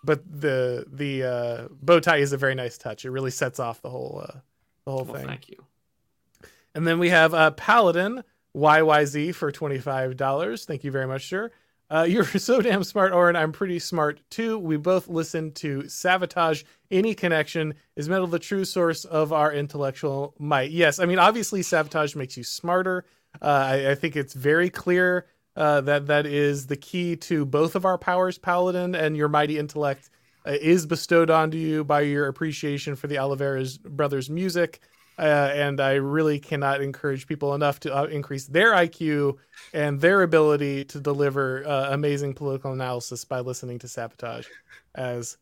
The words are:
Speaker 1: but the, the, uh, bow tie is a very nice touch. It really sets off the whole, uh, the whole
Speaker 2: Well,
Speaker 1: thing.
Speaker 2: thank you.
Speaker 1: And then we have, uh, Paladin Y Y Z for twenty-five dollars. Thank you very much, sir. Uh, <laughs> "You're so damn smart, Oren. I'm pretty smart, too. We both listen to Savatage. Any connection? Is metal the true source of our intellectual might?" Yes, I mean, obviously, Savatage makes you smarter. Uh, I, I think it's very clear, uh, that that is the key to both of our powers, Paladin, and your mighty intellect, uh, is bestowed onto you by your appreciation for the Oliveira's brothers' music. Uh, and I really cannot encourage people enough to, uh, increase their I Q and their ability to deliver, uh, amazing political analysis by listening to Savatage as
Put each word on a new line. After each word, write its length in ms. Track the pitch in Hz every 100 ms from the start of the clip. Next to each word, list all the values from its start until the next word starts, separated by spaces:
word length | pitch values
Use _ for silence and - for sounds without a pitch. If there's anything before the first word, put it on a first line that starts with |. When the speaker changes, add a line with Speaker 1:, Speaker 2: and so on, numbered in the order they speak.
Speaker 1:
but 180 | 139 147 - 147
the, 460 | 147 131 127 123 -
the, 320 | 135 143 135
uh, 440 | 127 123 120 117 117 139
bow 160 | 139 170
tie 200 | 170 156
is 140 | 139
a 40 | 139
very 180 | 135
nice 240 | 131 123 -
touch. 260 | 120 107
It 60 | 131
really 220 | 131 131
sets 260 | - 131 127
off 240 | 120 113
the 80 | -
whole, 320 | 127 131 -
uh, 160 | - 131 _ _ _ _
the 80 | -
whole 100 | 135
Speaker 2:
Well, 140 | 127 135
Speaker 1:
thing. 100 | 135
Speaker 2:
thank 220 | 123 -
you. 160 | - _ _ _ _ _ _ _ _ - _ _ 151
Speaker 1:
And 100 | 165
then 140 | 165
we 80 | 175
have, 260 | 175 160
uh, 160 | 165 156
Paladin 720 | 151 - 233 190 170 196 254 - _ _
Y 300 | 135 151 156
Y 220 | 156 151
Z 280 | 147 147 160
for 180 | 170 151
twenty-five 680 | 139 151 135 139 131 131 127
dollars. 500 | 135 139 190 226 -
Thank 180 | 147
you 80 | 143
very 160 | 135 131
much, 200 | 135 -
sir. 220 | 185 226 _ _ _ _
Uh, 120 | 156
<laughs> 60 | 170
"You're 160 | 208
so 360 | 190 196 - 247
damn 240 | 226 202
smart, 280 | 180 208 190
Oren. 240 | 180 175 170
I'm 160 | 156
pretty 260 | 156 196 175
smart, 420 | - 170 151 151 _
too. 280 | - 226 220
We 180 | 165 151
both 320 | 156 185 175
listen 440 | 165 160 165 156
to 280 | 143 151 139
Savatage. 840 | 143 - 180 185 180 180 165 151 - _ _
Any 240 | 185 220
connection? 600 | 208 180 160 151 165 156 147 _ -
Is 120 | 147
metal 180 | 190 180
the 120 | 170
true 260 | - 196
source 400 | 185 185 170 160
of 280 | - 160 151
our 200 | 156 151
intellectual 840 | 147 143 147 139 131 147 139 143 _
might?" 320 | 147 143 135
Yes, 280 | 165 160 143
I 80 | 175
mean, 120 | 185
obviously, 420 | 180 226 202 202
Savatage 560 | 170 170 147 160 151 147
makes 200 | 131 -
you 80 |
smarter. 600 | 117 - 170 180 185 185 - _ _ -
Uh, 40 |
I, 460 | 147 143 135 135 135
I 40 |
think 220 | 139 165 147
it's 180 | 135
very 360 | 135 139 160 180
clear, 560 | - - 180 180 180 - _ _ -
uh, 240 | 151 147
that 240 | 135 147 143
that 200 | 147 147
is 400 | 143 147 143 131
the 100 | 139
key 400 | - 185 175 165
to 280 | - 165
both 300 | 143 147 160
of 100 | 190
our 140 | 185 180
powers, 400 | - 180 185 -
Paladin, 560 | 190 180 180 180 180
and 220 | 180 156 151
your 120 | 147
mighty 300 | 151 151 156
intellect, 520 | 147 151 147 139 _ _ _ _ -
uh, 100 | 143
is 260 | 156 180 151
bestowed 440 | 165 - 170 160
onto 280 | 160 160 160
you 260 | 160 156
by 160 | 147 147
your 280 | 147 143 143
appreciation 680 | 135 160 143 151 143 151 139
for 100 | 143
the 120 | 143
Oliveira's 600 | 139 135 139 135 131 131
brothers' 520 | - 143 143 139 131
music. 500 | 160 190 170 165 - _ _ _ -
Uh, 340 | 156 147 139
and 260 | 143 143 139
I 140 | 135
really 440 | 139 139 151 156 147
cannot 420 | - 147 139 139
encourage 460 | 139 139 147 135 -
people 280 | 147 143
enough 240 | 143 147 143
to, 140 | 156
uh, 100 | 139
increase 420 | 151 151 139 139 131
their 280 | 156 226
I 120 | 196 170
Q 520 | - 160 147 143 139 _ - -
and 260 | 160 147 139
their 220 | 170 196
ability 640 | 175 160 151 147 143 139 139
to 140 | 147
deliver, 600 | 143 143 143 139 131 131 143
uh, 260 | 139 139
amazing 400 | 139 147 143 143
political 400 | 131 143 135 139
analysis 540 | 131 127 123 - 123 -
by 140 | 127
listening 380 | 123 123 123 123
to 60 | 123
Savatage 600 | - 117 _ 120 113 - - _ - _
as 420 | - 127 120 120 -